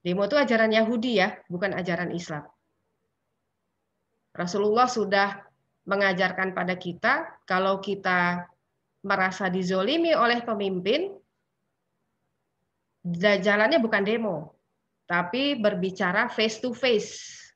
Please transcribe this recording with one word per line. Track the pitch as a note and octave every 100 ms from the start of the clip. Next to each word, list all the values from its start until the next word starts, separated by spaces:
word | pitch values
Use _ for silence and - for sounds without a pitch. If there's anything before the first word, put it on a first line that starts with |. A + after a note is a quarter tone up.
Demo | F3 F3+
itu | G3+
ajaran | D4 B3+ A3+ A3
Yahudi | A3 A3 A#3+ B3+ A3
ya, | F#3+ - -
bukan | F3 G3 E3+
ajaran | F3+ E3+ F3
Islam. | E3+ - D#3 - _ _ _ _ _ _ _ _ _ _ _ _ _ _ _ _ _ _
Rasulullah | - F3 G3+ G#3 G#3+ B3
sudah | A#3+ G3 G3 G3+ G3 - _ _ _
mengajarkan | - G3+ G3+ F#3 F#3 F3+ F#3+ F#3
pada | F3
kita, | F3+ F3+ F3 A3 C#4 E4 -
kalau | - F#3 F#3+ F#3+
kita | G3 G3 G3 F3+ F3 F3 F3 _ _ _ _ _
merasa | G3 G3 F#3+ F#3+ F#3+
dizolimi | F#3 F3+ F#3 G3 D#4+ E4+ D#4
oleh | A#3 A#3+
pemimpin, | A#3 G#3+ G3+ F#3 F3 C4+ F#4+ - _ _ _ _ _ _ _ _ _ _ _ _ _ _ _ _ _ _
da-, | F3+ E3+ G3+ G3+
jalannya | F#3+ G#3 A3 D#4+
bukan | A3+ G#3 G3
demo, | A3+ A3 D#3+ D#3 _ _ _ _ _
tapi | _ F3 F3 B3 C#4 C#4
berbicara | G#3 G3 F#3+ F#3 F#3+ G3 A3+
face | - A3 A3
to | B3+
face. | A#3 B3+ G#3+ G#3 - - - -